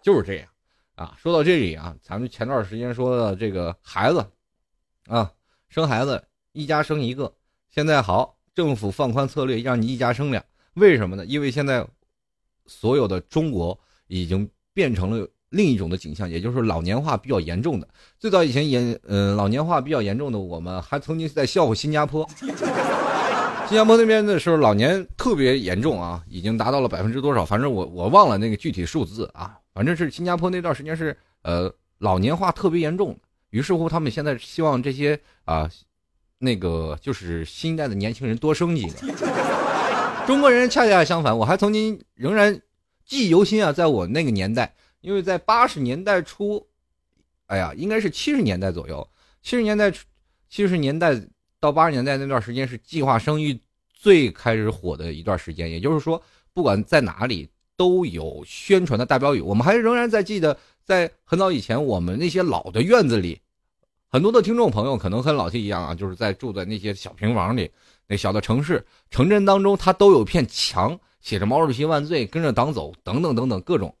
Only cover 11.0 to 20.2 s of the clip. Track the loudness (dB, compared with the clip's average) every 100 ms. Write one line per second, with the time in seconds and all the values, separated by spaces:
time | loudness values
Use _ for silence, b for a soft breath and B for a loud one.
11 | 0 -6 -6 -4 -4 -2 -2 -2 -4 _
12 | _ _ _ _ _ _ _ -4 0 2
13 | 2 -2 -2 -2 0 -2 -4 -6 _ _
14 | _ -6 -2 -2 -4 _ _ -2 0 0
15 | -2 -4 -6 _ _ 0 2 2 -2 -6
16 | -8 -10 -6 -6 -4 -2 -2 -2 -2 -2
17 | -2 -4 -2 -4 -2 -4 -2 -4 -8 b
18 | b b 0 2 4 2 0 0 0 -4
19 | -2 0 2 2 0 0 0 -2 0 -2
20 | 0 -2